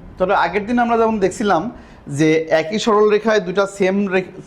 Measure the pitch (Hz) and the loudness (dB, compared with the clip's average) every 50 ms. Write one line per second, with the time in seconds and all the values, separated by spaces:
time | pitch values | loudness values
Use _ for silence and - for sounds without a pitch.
0 | - - - - 185 185 202 156 156 175 175 208 196 208 247 240 240 233 233 226 | -20 -20 -6 -4 -2 0 2 2 0 0 -2 -4 -2 -2 0 0 0 2 2 2
1 | 226 226 220 214 190 175 175 - 214 202 185 160 170 240 - - - - - - | 2 0 0 0 -2 -2 -2 -2 0 0 0 0 0 -4 -8 -12 -18 -20 -20 -20
2 | - - 143 139 156 156 156 160 160 - 160 160 156 160 214 214 - - 208 208 | -14 -10 -2 0 2 2 2 2 2 0 0 0 0 -2 -4 -2 0 2 2 4
3 | 214 214 208 208 208 226 214 208 180 175 175 196 196 196 196 - 190 185 190 202 | 4 4 2 2 2 0 0 0 0 0 -2 -2 -2 -2 -2 -2 0 0 0 0
4 | 208 196 180 190 180 - - - 147 | 0 0 0 -2 -2 -4 -10 -18 -6